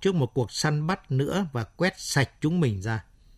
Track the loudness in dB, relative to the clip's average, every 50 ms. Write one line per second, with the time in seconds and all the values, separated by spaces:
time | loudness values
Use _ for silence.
0 | 0 0 2 2 0 0 0 -2 -2 -2 -4 -2 0 0 0 0 0 -2 -2 -4
1 | -4 -2 0 0 0 0 0 -2 -2 -2 -2 -4 -6 -4 _ 0 0 0 0 -2
2 | -6 0 2 2 2 0 -2 -2 -2 0 2 2 2 2 0 -2 -4 -4 -4 -4
3 | -6 _ _ -20 -20 -20 -20